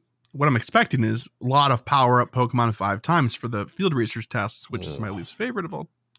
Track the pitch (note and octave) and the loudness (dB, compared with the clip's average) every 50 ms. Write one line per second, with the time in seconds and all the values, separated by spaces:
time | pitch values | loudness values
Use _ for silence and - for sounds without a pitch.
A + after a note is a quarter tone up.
0 | _ _ _ _ _ _ - C3+ C#3+ D3+ B2+ A2+ - - - A3+ - - - B2+ | _ _ _ _ _ _ -4 0 2 2 2 2 0 2 2 2 2 2 0 0
1 | A2 G#2+ A2 A#2+ - - _ _ - B2+ C3+ C#3+ C#3+ C3+ B2 A2+ - - C#3+ C#3 | 0 0 -2 -4 -6 -10 _ _ -4 0 2 4 4 4 2 0 0 2 2 4
2 | B2+ B2 B2 B2 A#2+ - - B2+ B2 A#2 - B2 A#2 A2+ G#2+ - F#2+ G2+ G2 G#2+ | 6 6 6 4 2 2 0 0 0 2 2 2 2 0 0 0 -2 -2 -2 -2
3 | - - E3+ E3+ C3 A2+ - - - A#2 A#2+ G2+ G#2 - - - G3 F#3+ D3 B2 | 0 0 2 2 2 2 -2 -4 -6 -6 -6 -6 -6 -6 -4 -2 -2 0 0 0
4 | A2+ G#2 - A#2 G#2+ - - A2+ G2 G2+ - - - - B2+ G#2 F2 D#2+ D2 C#2+ | 0 -2 -4 -8 -8 -6 -4 -4 -4 -4 -6 -10 -10 -10 -10 -8 -8 -8 -8 -8
5 | A2 G2 G2+ F#2+ E2 - - - A3 B3+ A#3+ G3 F3 - - C#3 D#3+ - _ _ | -8 -8 -8 -8 -10 -12 -10 -8 -8 -6 -6 -6 -8 -8 -8 -10 -12 -14 _ _
6 | _ _ _ | _ _ _